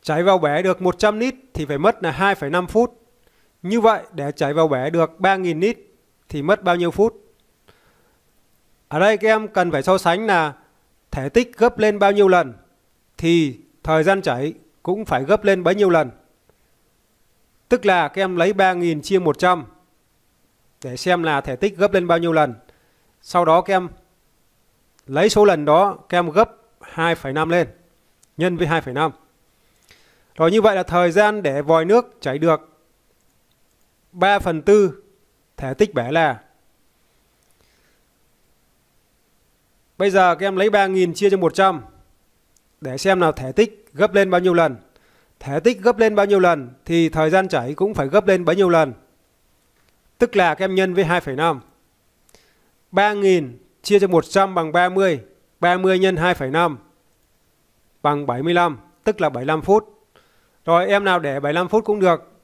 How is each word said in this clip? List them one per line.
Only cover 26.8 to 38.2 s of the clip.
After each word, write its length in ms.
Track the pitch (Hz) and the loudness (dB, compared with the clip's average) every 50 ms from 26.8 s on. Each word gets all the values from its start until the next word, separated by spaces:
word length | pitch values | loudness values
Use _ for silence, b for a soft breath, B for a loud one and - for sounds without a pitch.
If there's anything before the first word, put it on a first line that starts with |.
hai 340 | - - - - 160 170 165 | -20 -18 -8 -4 -2 -2 -2
phẩy 180 | - - 139 135 | -4 -6 -8 -4
năm 160 | 151 156 160 | -4 -2 0
lên, 200 | 170 175 165 110 - _ _ _ _ _ _ _ _ _ _ _ _ | 0 0 0 -2 -6 _ _ _ _ _ _ _ _ _ _ _ _
nhân 200 | - 160 185 180 | -4 -4 -4 -2
với 100 | 165 180 | -2 -4
hai 140 | 147 165 160 | -2 -2 -4
phẩy 140 | - 139 123 | -4 -6 -4
năm. 180 | 135 156 160 - _ _ _ _ _ _ _ _ _ b b b b b b b b b b b b b b b | -4 -4 -4 -4 _ _ _ _ _ _ _ _ _ b b b b b b b b b b b b b b b
Rồi, 160 | - 160 165 | 0 0 2
như 120 | 185 220 202 | 2 4 2
vậy 140 | 220 202 | 2 2
là 60 | 190 180 | 2 -2
thời 280 | - 165 175 180 175 | -2 0 0 0 2
gian 320 | 160 190 208 208 214 214 190 | 4 4 2 2 2 0 -4
để 200 | 151 135 143 139 | -2 -2 -2 0
vòi 220 | 143 165 165 160 | 0 0 0 2
nước 320 | 170 208 240 240 240 _ _ | 2 2 2 2 0 _ _
chảy 180 | - 143 131 147 | -8 -6 -6 -2
được 400 | 156 170 160 151 - _ _ _ _ _ _ _ _ _ _ _ _ _ _ _ _ _ _ _ _ _ _ _ _ _ _ _ _ _ _ | 0 0 0 0 -2 _ _ _ _ _ _ _ _ _ _ _ _ _ _ _ _ _ _ _ _ _ _ _ _ _ _ _ _ _ _
ba 260 | 180 180 196 202 202 | -2 0 2 2 0
phần 240 | - 180 165 156 147 | 0 -2 -6 -2 2
tư 400 | - 202 214 202 180 131 - _ _ _ _ _ _ _ _ _ _ _ | 4 4 4 4 2 -2 -8 _ _ _ _ _ _ _ _ _ _ _
thể 180 | - - 131 135 | -12 -10 -10 -2
tích 200 | - 208 - - | -2 -2 -2 0
bể 160 | 139 117 120 | -4 -4 -2
là. 320 | 143 165 165 151 123 110 _ _ _ _ _ _ _ _ _ _ _ _ _ _ _ _ _ _ _ _ _ _ _ _ _ _ _ _ _ _ _ _ _ _ _ _ | 0 0 0 0 -2 -4 _ _ _ _ _ _ _ _ _ _ _ _ _ _ _ _ _ _ _ _ _ _ _ _ _ _ _ _ _ _ _ _ _ _ _ _